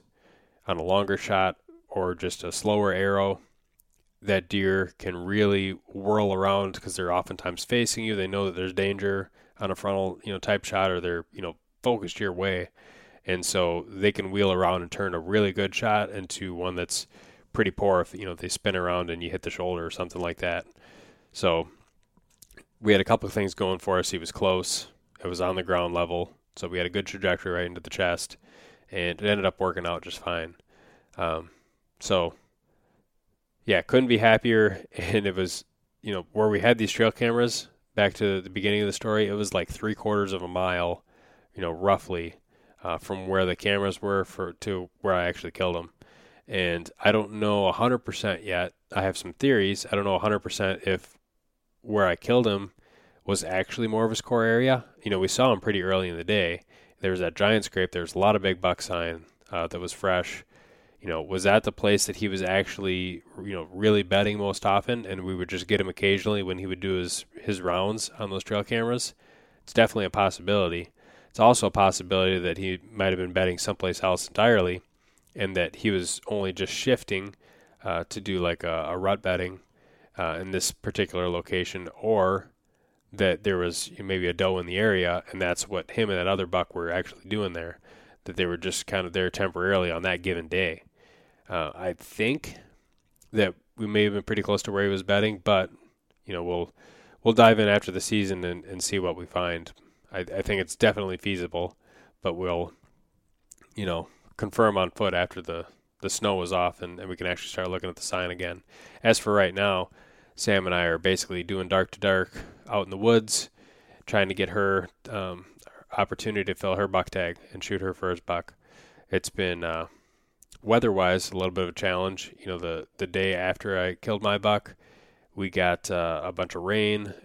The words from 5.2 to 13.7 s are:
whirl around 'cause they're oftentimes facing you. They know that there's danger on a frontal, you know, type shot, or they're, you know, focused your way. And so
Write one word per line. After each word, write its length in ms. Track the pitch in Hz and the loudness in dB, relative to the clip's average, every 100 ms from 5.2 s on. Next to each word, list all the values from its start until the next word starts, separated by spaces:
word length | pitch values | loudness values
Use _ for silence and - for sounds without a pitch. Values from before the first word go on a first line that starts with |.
| 90 104 104 101 95 90 - | -2 2 4 4 0 -6 -12
whirl 440 | 101 101 107 101 | -4 0 2 2
around 480 | 95 98 98 98 90 | 2 2 2 0 -6
'cause 140 | 98 | -8
they're 180 | 90 90 | -4 0
oftentimes 520 | 90 - 95 90 87 | 0 -2 -6 -8 -8
facing 400 | - 120 113 - | -2 0 0 -2
you. 100 | 110 | -4
They 140 | 101 92 | -2 -2
know 160 | 98 98 | -2 -2
that 80 | |
there's 180 | 87 92 | -4 -4
danger 580 | 90 98 98 101 98 92 _ _ - | 0 0 0 -2 -2 -6 _ _ -8
on 140 | 98 | -6
a 20 | |
frontal, 460 | 95 101 98 95 87 | -4 -2 0 -2 -4
you 100 | 110 | -8
know, 60 | 95 | -4
type 260 | - 101 | 0 -2
shot, 280 | - 98 95 | 0 0 2
or 80 | 90 | 0
they're, 260 | 87 85 - | -2 -4 -8
you 100 | 101 | -10
know, 140 | 87 - _ _ | -12 -12 _ _
focused 380 | 127 117 180 - | 0 0 -4 -6
your 120 | 101 | -4
way. 380 | 90 95 90 87 _ - - - - - | -2 -2 -2 -6 _ -20 -20 -20 -10 -4
And 180 | 90 | -2
so 400 | 85 95 87 | 0 2 2